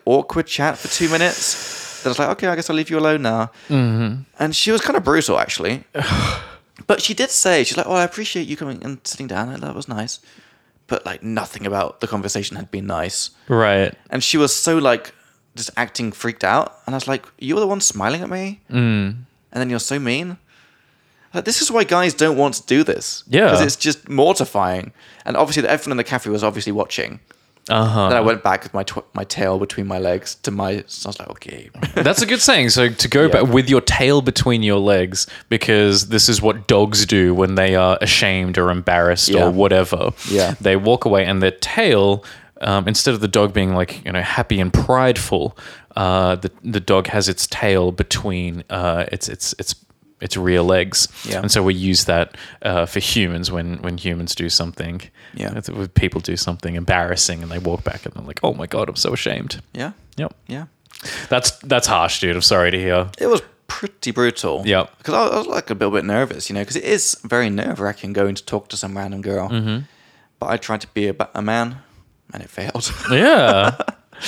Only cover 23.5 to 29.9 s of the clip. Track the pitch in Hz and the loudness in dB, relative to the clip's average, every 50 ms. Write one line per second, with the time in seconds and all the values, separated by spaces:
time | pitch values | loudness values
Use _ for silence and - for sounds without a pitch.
23.5 | 101 90 160 143 139 - - 151 147 - _ - 139 135 139 170 190 185 135 - | 6 4 4 2 0 -2 -2 -2 -2 -4 _ -4 2 4 4 4 4 2 0 -2
24.5 | - 104 95 92 92 92 - - - _ - - - - - - 117 - 147 - | 0 -2 0 0 -2 -4 -6 -10 -16 _ -20 -20 -20 -16 -10 -4 0 2 2 2
25.5 | - 151 127 - - 156 - 147 139 123 117 - 135 123 - 107 104 107 104 107 | 2 -2 0 0 0 0 0 -4 -4 -4 -2 -2 -4 -4 -2 -2 -2 0 0 -2
26.5 | 101 113 107 113 101 104 101 - - - - - - - - _ - _ _ _ | -2 -2 -6 -4 -2 -4 -4 -4 -4 -6 -6 -6 -8 -14 -20 _ -20 _ _ _
27.5 | _ _ _ - 113 110 110 110 107 110 101 95 123 120 110 113 113 101 - 101 | _ _ _ 0 2 2 2 2 2 2 4 4 4 4 4 2 2 2 0 0
28.5 | 92 98 - 98 - 98 95 - - - - - _ 98 98 - - - 104 95 | 0 0 -2 -6 -6 -6 -6 -6 -8 -12 -12 -10 _ -10 -8 -8 -6 -4 -2 0
29.5 | 95 95 101 98 - - 101 98 | 0 0 -2 -4 -6 -8 -6 -6